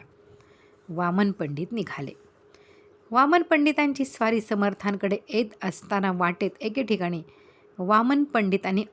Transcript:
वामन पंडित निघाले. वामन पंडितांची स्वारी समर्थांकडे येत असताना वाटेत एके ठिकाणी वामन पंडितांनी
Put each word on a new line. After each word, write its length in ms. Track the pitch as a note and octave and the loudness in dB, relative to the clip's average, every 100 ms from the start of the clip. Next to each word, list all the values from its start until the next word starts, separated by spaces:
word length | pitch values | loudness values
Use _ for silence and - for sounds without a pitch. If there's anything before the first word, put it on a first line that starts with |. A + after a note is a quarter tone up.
| - _ _ - _ _ _ _ - | -16 _ _ -20 _ _ _ _ -12
वामन 420 | E3 F3 F#3 G#3 | -4 -2 2 0
पंडित 400 | F#3 D3+ C#3+ F3 | 0 -6 -6 -6
निघाले. 400 | A#3 D#3+ - C#3 - - _ _ _ _ _ _ _ _ | -6 -8 -8 -10 -12 -20 _ _ _ _ _ _ _ _
वामन 300 | A#3 C#4+ F4 | 2 4 4
पंडितांची 640 | E4 D#4 D4 D4 D4 C4+ C4+ | 4 4 4 4 0 0 -4
स्वारी 360 | - A3 A3+ | 0 0 0
समर्थांकडे 760 | A3 G#3 G3+ F#3+ G3+ G3 G3+ G3+ - | 0 0 0 0 -4 -2 -2 -2 -2
येत 160 | G#3+ A3 - | -4 -4 -4
असताना 480 | F#3+ - - G3+ F#3+ | -8 -8 -4 -2 0
वाटेत 380 | F3+ F3 F3+ G3 - | 0 0 0 -6 -4
एके 220 | A3+ A3+ | -6 -4
ठिकाणी 400 | A3 G3+ F3 E3+ D#3+ - - _ _ - | -2 -2 -2 -4 -10 -20 -20 _ _ -8
वामन 460 | F3+ G#3+ A#3+ C#4+ | 2 2 4 2
पंडितांनी 600 | C#4+ A#3 G3 F#3+ F#3+ F#3+ G#3+ | 2 0 2 0 0 -2 -4